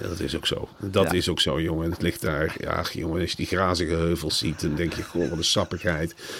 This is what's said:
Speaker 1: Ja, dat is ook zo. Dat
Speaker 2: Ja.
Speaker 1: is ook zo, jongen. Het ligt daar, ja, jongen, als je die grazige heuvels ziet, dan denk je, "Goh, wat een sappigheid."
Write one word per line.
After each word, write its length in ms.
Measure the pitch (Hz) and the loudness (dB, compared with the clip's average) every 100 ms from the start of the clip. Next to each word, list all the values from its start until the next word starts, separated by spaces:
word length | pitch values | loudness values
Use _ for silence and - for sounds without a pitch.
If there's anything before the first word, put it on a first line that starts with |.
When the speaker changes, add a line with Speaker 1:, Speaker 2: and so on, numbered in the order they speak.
Speaker 1:
Ja, 60 | - | -6
dat 120 | 82 | -4
is 160 | - - | -2 -2
ook 120 | - | -2
zo. 200 | - - - | -2 -4 -8
Dat 260 | 98 98 87 | 0 4 4
Speaker 2:
Ja. 0 | |
Speaker 1:
is 180 | 87 87 | 4 2
ook 100 | 80 | 2
zo, 220 | - 69 | 2 2
jongen. 300 | 82 80 82 | 0 0 0
Het 100 | - | 0
ligt 200 | 85 - | 0 0
daar, 340 | - 76 80 - | 0 0 0 -2
ja, 220 | - 82 82 | -2 -2 -2
jongen, 280 | - 80 85 | -4 -2 0
als 80 | 85 | -2
je 60 | - | -2
die 100 | - | -2
grazige 480 | 92 92 87 80 82 | 2 2 2 2 2
heuvels 420 | 82 85 78 - | 2 2 0 0
ziet, 240 | 82 76 | -2 0
dan 140 | 82 76 | 0 0
denk 180 | 85 | -2
je, 100 | - | -2
"Goh, 260 | - 87 73 | -4 -2 0
wat 80 | 80 | 0
een 60 | |
sappigheid." 720 | 82 - 90 90 92 78 82 - - | 2 2 0 -2 0 0 -2 -6 -12